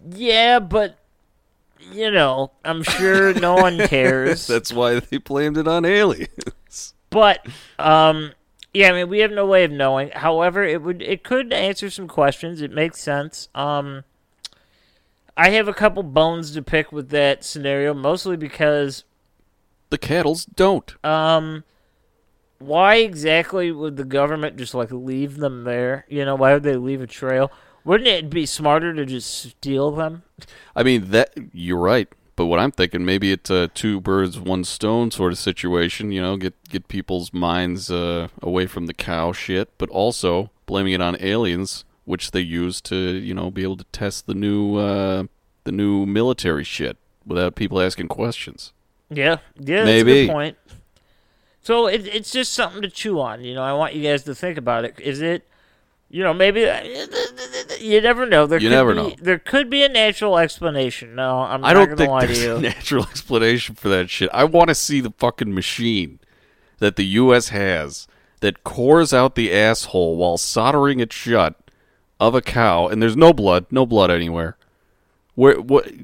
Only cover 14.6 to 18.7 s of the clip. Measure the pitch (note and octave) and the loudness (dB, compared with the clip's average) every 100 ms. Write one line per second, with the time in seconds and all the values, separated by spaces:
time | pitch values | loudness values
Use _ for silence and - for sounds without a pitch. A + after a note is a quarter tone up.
14.6 | _ _ _ _ _ _ _ - F3+ G#3+ | _ _ _ _ _ _ _ 2 4 4
15.6 | G#3 G3+ G#3 G3+ D#3+ C#3+ D#3+ E3+ D#3 D3+ | 0 0 0 0 -2 2 2 0 -8 -10
16.6 | C3+ D#3 D3 D3+ C3 D3 C#3+ C#3 - D3+ | -2 -2 -2 -8 -4 0 2 0 -6 -8
17.6 | C#3 C#3 C#3+ C#3+ C3+ F3+ F#3+ F3 D3+ - | -4 -2 -2 -2 -2 -2 -4 -6 -8 -2
18.6 | D3+ | 0